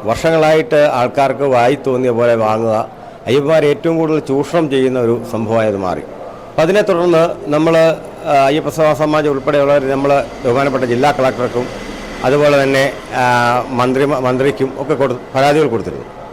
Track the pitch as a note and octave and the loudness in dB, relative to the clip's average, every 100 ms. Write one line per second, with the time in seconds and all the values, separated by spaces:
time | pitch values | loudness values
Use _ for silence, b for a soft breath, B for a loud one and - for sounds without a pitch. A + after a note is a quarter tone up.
0 | G#2 A#2 E3 D#3+ D#3 D#3+ D#3 D3+ D3 B2+ | -2 0 0 2 4 2 2 2 2 2
1 | A#2+ - C3+ B2 C#3 B2 A#2+ C#3+ C3+ B2+ | 0 0 0 0 0 2 2 0 -2 0
2 | B2+ A2+ A#2+ A#2 G#2+ A2 A2+ A2 - B | 0 2 2 2 0 0 0 -2 -4 B
3 | B B - C3+ C#3+ D#3+ D3 C#3+ E3 E3 | B B -2 0 2 2 2 0 -2 0
4 | D#3+ D#3 D3+ C3+ C3+ E3+ D#3 C3+ C3 B2+ | 0 -2 -2 -2 0 -2 0 0 0 0
5 | A#2 A#2 A#2 A2 A2 A2+ A2 G2 F#2 D2+ | 0 -2 -4 -6 -2 0 0 -2 -4 -6
6 | - - - - - - E3 G3+ G3+ F3 | -8 -16 -16 -16 -8 -2 2 2 2 2
7 | F3 D#3+ E3+ - - D3+ D#3+ E3 E3 - | 2 2 2 -2 -4 0 2 4 2 0
8 | - - E3 C#3+ C3+ D3+ D3 D3 D3+ C#3 | -8 -12 0 2 2 0 -2 0 0 2
9 | D3+ D3+ D3+ C3+ D3 C#3+ C#3 C#3+ C3+ C3+ | 0 0 0 -2 0 2 4 2 2 0
10 | C#3 C#3 - - C3 B2 C#3 C3 B2+ A#2+ | 2 2 0 -4 0 0 0 0 0 2
11 | C#3+ C#3 C3 A2 B2 A#2+ B2+ - - - | 2 2 0 0 -4 -4 -6 -10 -12 -12
12 | - - B2+ C#3+ D3 C#3+ C3+ C3+ C3+ G2 | -12 -4 0 2 4 4 2 2 0 -4
13 | - B2+ B2 B2 A#2+ B2 A2 B2 B2+ C3 | -8 -2 2 2 2 0 -2 -2 0 2
14 | C#3 C#3 B2+ B2+ C#3 C3+ C3 - C3 D3+ | 0 0 0 2 0 0 -4 -4 -4 -2
15 | C3+ B2 - C3 C#3 D3+ D3 A2 F2+ C#2 | 0 -2 -4 0 2 2 2 -2 -6 -10
16 | - - D#2+ | -14 -16 -18